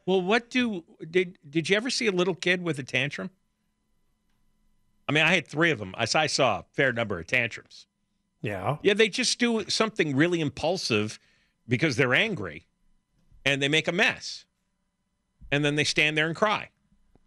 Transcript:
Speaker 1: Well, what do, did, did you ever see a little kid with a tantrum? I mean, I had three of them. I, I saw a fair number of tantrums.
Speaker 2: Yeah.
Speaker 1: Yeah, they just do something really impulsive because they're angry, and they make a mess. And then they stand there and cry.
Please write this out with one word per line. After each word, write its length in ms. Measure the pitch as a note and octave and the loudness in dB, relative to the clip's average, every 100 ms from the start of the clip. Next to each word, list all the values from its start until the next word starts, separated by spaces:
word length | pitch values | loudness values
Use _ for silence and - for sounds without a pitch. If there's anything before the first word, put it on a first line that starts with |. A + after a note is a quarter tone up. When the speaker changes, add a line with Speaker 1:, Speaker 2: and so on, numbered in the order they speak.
Speaker 1:
Well, 160 | - F#3+ | 0 2
what 300 | F3+ A#3 A#3 | 2 0 0
do, 320 | B3+ B3 G3 - - D#3+ | -2 0 -2 -8 -16 -2
did, 300 | F3 F#3 F#3+ D3 | 0 0 -4 -6
did 220 | D3+ D#3 | -2 2
you 60 | G3+ | 0
ever 140 | B3 | 0
see 180 | - A#3 | -2 0
a 40 | |
little 220 | F#3 F3+ | 2 0
kid 260 | F3 F3+ F#3 | 0 0 0
with 160 | F3 D3 | 0 -4
a 20 | |
tantrum? 480 | B2+ C3 C#3 - F#3+ - _ _ _ _ _ _ _ _ _ _ _ _ _ _ _ _ - | -2 -2 -2 -4 -10 -14 _ _ _ _ _ _ _ _ _ _ _ _ _ _ _ _ -4
I 40 | |
mean, 120 | D3 | 0
I 100 | D#3+ | 2
had 120 | F3+ C3+ | 2 0
three 240 | D3 E3 | 0 0
of 80 | B2+ | 0
them. 160 | F#2+ F#2+ | -4 -4
I, 80 | A#2 | 0
I 120 | D#3+ D#3 | 2 0
saw 340 | - C3+ F#2+ | 2 2 2
a 40 | - | -4
fair 200 | - C#3 | 0 0
number 260 | A#2 A2+ F#2 | 2 -2 -4
of 80 | E2 | -2
tantrums. 600 | B2+ A#2 - - - - _ _ _ _ _ | 0 0 -6 -18 -20 -20 _ _ _ _ _
Speaker 2:
Yeah. 380 | A2 G2 G2+ D3 | -8 -4 -4 -2
Speaker 1:
Yeah, 120 | F#3+ | 0
they 140 | G3+ A3 | 2 2
just 300 | F3 A#3 - | 0 -2 0
do 300 | A#3+ A3+ G3 | 0 0 -2
something 480 | - A3 A3 D#3+ C3+ | -2 0 0 0 2
really 240 | E3+ F3 | 2 2
impulsive 800 | D3+ - D3+ F#3 - G#2+ G#2+ - _ _ _ _ - | -2 -2 -2 -2 0 0 0 -6 _ _ _ _ -4
because 280 | A#2+ D#3+ A#2 | 0 0 2
they're 180 | C3 | 2
angry, 520 | C3+ G#3+ E3+ F#2 D2 - _ _ _ _ _ _ - | 2 0 -4 -8 -12 -18 _ _ _ _ _ _ -6
and 160 | C3+ C#3 | -2 0
they 60 | C#3 | 2
make 200 | D#3 D3+ | 2 2
a 40 | |
mess. 520 | F3 B3 - - - - _ _ _ _ _ _ _ _ _ - | 0 0 -2 -10 -14 -18 _ _ _ _ _ _ _ _ _ -4
And 140 | C#3+ | -2
then 120 | D3 D3 | 0 0
they 80 | |
stand 320 | C#3 - D3+ D#3 | 0 2 2 2
there 100 | D#3 | -2
and 100 | D#3+ | 0
cry. 340 | G#3+ G3 - _ _ _ _ _ | 0 0 -6 _ _ _ _ _